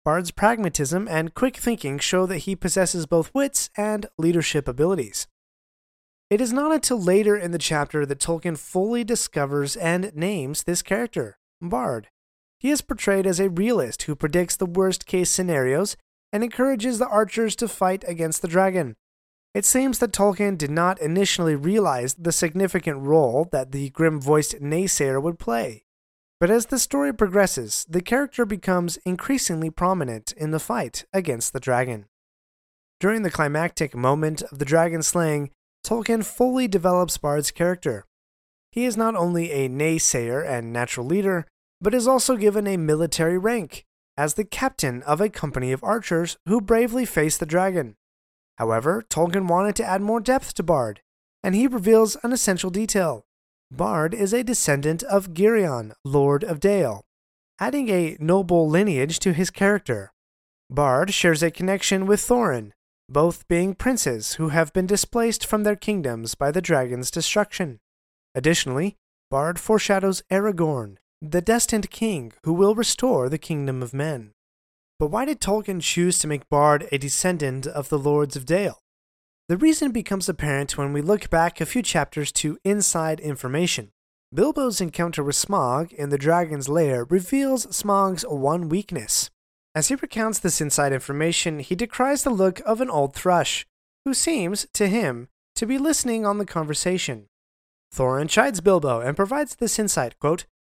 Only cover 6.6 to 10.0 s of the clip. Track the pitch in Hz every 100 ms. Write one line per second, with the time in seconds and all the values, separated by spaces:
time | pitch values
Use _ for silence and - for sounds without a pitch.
6.6 | 302 311 - 240 175 190 208 208 175 170
7.6 | - 151 143 151 139 143 - 165 175 156
8.6 | - 185 208 240 220 233 - 156 139 143
9.6 | 143 214 165 180